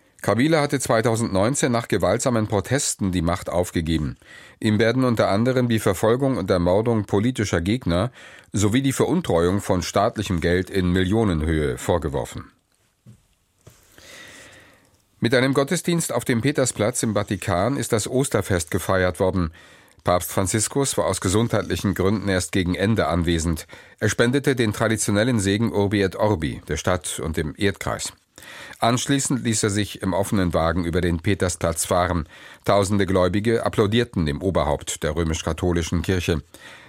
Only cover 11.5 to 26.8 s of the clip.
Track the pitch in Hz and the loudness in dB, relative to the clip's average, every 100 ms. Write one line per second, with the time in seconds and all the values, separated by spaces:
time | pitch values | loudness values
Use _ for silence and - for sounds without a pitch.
11.5 | 78 71 62 - 87 78 67 58 - - | 0 0 -2 0 0 0 -4 -6 -10 -16
12.5 | _ _ _ _ _ - - _ _ _ | _ _ _ _ _ -20 -20 _ _ _
13.5 | _ - - _ - - - - - - | _ -20 -20 _ -20 -20 -20 -20 -20 -20
14.5 | - - - _ _ _ - 120 123 135 | -20 -20 -20 _ _ _ -4 2 2 4
15.5 | 135 139 175 - 170 - 123 - 117 135 | 2 0 -2 0 -2 -2 -4 -2 0 0
16.5 | 135 127 - 107 - 117 104 101 98 - | 0 0 0 -2 0 -2 0 -2 -4 0
17.5 | 87 110 139 113 110 - 127 143 110 - | 0 0 -2 -2 -2 0 -2 0 0 0
18.5 | 92 - 92 - 95 90 - 92 92 82 | -2 0 -4 0 0 0 0 0 0 -2
19.5 | - - - - _ - 90 - - 95 | -6 -20 -20 -20 _ 0 0 0 -2 0
20.5 | 110 - 139 135 - 82 92 98 104 120 | 0 -2 -2 -2 0 0 0 2 2 2
21.5 | 107 87 95 104 87 92 107 98 92 - | 0 -2 -2 -2 0 0 0 0 -2 0
22.5 | 101 90 90 98 107 76 87 82 82 80 | -2 0 0 0 2 0 0 2 0 0
23.5 | 80 - - - - 110 - 120 139 139 | -4 -8 -20 -20 -4 -2 2 2 2 0
24.5 | 127 110 - 110 110 - 101 120 117 98 | 0 0 0 0 0 0 2 2 2 2
25.5 | 104 113 101 101 104 95 - 107 95 73 | 2 0 0 0 2 0 0 0 2 -2
26.5 | 57 - 76 | -6 -8 -4